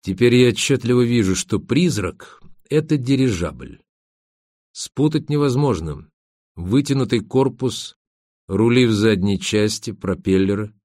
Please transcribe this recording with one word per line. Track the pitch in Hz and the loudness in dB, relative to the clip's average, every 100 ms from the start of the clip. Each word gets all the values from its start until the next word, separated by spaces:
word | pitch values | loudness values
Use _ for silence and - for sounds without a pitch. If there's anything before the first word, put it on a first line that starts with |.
Теперь | - 92 120 123 | -8 0 4 6
я | 123 | 4
отчетливо | 110 - 135 120 123 | 2 -2 -2 0 0
вижу, | 120 120 95 92 | 2 2 0 -2
что | - 107 | -2 -6
призрак — | - 139 175 107 90 - - - - - _ | 0 0 2 0 -6 -10 -20 -20 -20 -20 _
это | 151 156 151 | -4 0 -4
дирижабль. | 123 135 131 92 82 65 62 - _ _ _ _ _ _ _ _ _ | 0 0 0 0 -6 -8 -18 -20 _ _ _ _ _ _ _ _ _
Спутать | - - - 151 156 147 | -16 -10 -2 0 0 -2
невозможно. | 147 143 127 147 90 80 73 - _ _ _ _ - | 0 0 2 0 -2 -6 -10 -16 _ _ _ _ -12
Вытянутый | 87 127 143 135 123 117 | 0 0 0 -2 0 -2
корпус, | - 131 135 - 127 110 - _ _ _ _ _ - | 0 0 0 -2 -6 -6 -14 _ _ _ _ _ -6
рули | 95 117 123 120 | 0 4 4 4
в | |
задней | 107 110 101 101 95 | 4 2 2 0 -2
части, | - 107 107 - - | 0 0 0 -2 -10
пропеллеры. | 98 98 90 - 95 98 101 104 _ | -8 -6 -4 0 2 2 -2 -6 _